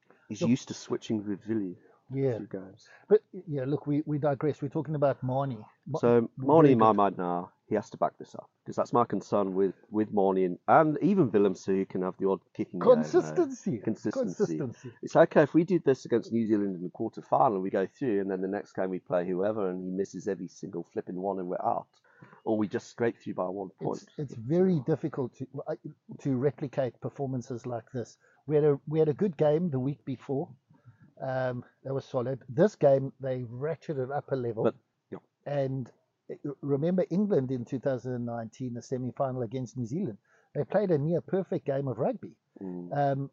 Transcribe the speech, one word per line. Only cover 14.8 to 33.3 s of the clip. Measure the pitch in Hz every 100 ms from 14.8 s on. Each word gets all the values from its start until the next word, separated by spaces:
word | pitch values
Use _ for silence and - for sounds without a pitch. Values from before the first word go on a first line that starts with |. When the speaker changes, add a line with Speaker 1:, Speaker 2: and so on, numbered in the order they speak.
| 127 -
Speaker 1:
It's | -
okay | 160 165 170
if | 147
we | 156
do | 175 175
this | 139 131
against | - 117 -
New | 113 107
Zealand | 107 101
in | 90
the | 87
quarter | - 113 -
final, | - 135 143 98
we | 95
go | 101 95
through, | - 135 101
and | 98
then | 92
the | 95
next | 101 -
game | - 95
we | 92
play | - 90
whoever, | 90 90 101 110 95
and | 92
he | 92
misses | 92 98 92 104
every | 98 87
single | - 78 85
flipping | 82 110 - 90
one, | 95 95
and | 90
we're | 92
out. | 113 - - _ _ _ - -
Or | - 110
we | 101
just | 117 -
scrape | - 117 -
through | -
by | 95
one | 90 98 95 -
point. | - - - -
Speaker 2:
It's, | 139
it's |
very | 117 113 170 190 165
difficult | 127 151 160 - 123 -
to, | 131 139 -
uh, | 117 156 - _ -
to | 143 127
replicate | 139 - 139 - 127 -
performances | 123 - 139 131 117 117 123
like | 117 -
this. | 123 110 - _ _ -
We | 151
had |
a, | 151 139 -
we | 156
had | 156
a |
good | 131 202 -
game | 151 156 180
the | 131
week | 131 143
before. | - 123 - 135 - - _ _ - _ - -
Um, | 131 131 131 123 - _
that | 131
was | 135
solid. | - 131 123 135 -
This | 123 208 -
game, | 143 135 135 -
they | 131